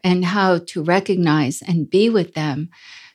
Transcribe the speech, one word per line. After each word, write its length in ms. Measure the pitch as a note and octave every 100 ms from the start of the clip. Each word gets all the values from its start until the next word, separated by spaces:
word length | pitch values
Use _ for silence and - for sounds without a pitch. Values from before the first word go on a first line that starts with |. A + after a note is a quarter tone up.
and 220 | F#3 F3+ F3
how 320 | G3+ F#3+ F3
to 240 | F3 F3+
recognize 800 | D#3 F#3 F#3+ F#3 E3+ D#3 C3 -
and 260 | - E3+ D3
be 220 | F#3+ A3+
with 240 | A3 E3+
them 340 | - D3+ C#3 E3+ _ - - -